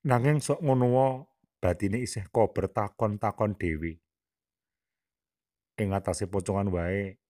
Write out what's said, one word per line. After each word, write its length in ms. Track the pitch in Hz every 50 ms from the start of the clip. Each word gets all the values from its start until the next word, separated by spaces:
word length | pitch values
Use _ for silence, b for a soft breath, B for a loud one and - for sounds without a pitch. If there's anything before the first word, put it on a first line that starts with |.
| -
Nanging 320 | 151 127 120 120 143 151
sok 240 | 147 - - 143 -
ngono 260 | 170 143 131 127 123 123 123
wae, 320 | 131 135 131 131 131 160 _ _ _ _ _ _
batine 400 | _ - 90 90 - 101 98 101
isih 320 | 120 127 107 - 113 95 -
kober 400 | - 117 110 - - - 90 95
takon-takon 880 | - 113 104 98 _ - 117 107 104 104 - 104 - - 110 104 98
dhewe. 400 | - - 85 80 76 82 82 80 _ _ _ _ _ _ _ _ _ _ _ _ _ _ _ _ _ _ _ _ _ _ _ _ _ _ _ _ _ _ _ _ _ _ _ _ -
Ing 80 | 110 98 98
atase 320 | 98 - 98 90 - 104 90
pocongan 400 | 95 98 92 - 95 98 101 98
wae 480 | 90 87 82 87 95 101 101 95 95 _ _